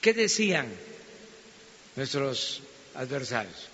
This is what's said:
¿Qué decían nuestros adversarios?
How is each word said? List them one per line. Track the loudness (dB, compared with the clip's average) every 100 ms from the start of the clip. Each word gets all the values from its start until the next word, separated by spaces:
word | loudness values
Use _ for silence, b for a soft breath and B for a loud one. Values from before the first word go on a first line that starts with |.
¿Qué | 6
decían | 6 4 4 4 4 0 -8 -12 -16 -16 -18 -18 -20 -20 -20 -20 -20 -14
nuestros | -6 -2 0 0 0 -2 -4 -10 -20 -16
adversarios? | -8 -4 -4 0 -2 -2 -10 -16